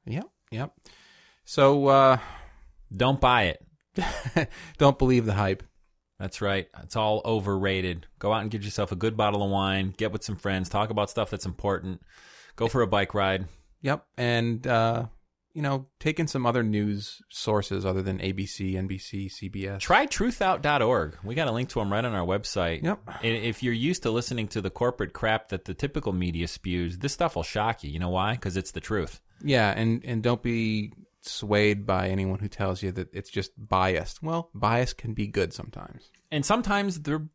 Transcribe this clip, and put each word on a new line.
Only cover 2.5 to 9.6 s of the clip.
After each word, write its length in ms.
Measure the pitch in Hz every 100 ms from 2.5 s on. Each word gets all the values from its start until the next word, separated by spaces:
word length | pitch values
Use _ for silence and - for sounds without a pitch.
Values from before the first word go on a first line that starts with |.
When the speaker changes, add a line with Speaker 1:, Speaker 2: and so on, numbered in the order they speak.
| - - - -
Speaker 2:
Don't 260 | 95 123 139
buy 340 | 127 123 95
it. 920 | - - _ _ - 180 - - - - -
Speaker 1:
<laughs> 160 | - -
Don't 200 | 139 135
believe 280 | 131 123 113
the 80 |
hype. 280 | 98 98 95 - _ _ _ _ _
Speaker 2:
That's 240 | 95 -
right. 260 | 101 98 90 -
It's 140 | - 113
all 260 | 107 107
overrated. 840 | - 110 98 98 98 95 92 85 - -
Go 140 | 104
out 100 | 110
and 80 | 104
get 120 | 107
yourself 300 | 101 - 101
a 40 | 90
good 200 | 110 110
bottle 260 | 104 101
of 80 | 101
wine. 440 | 98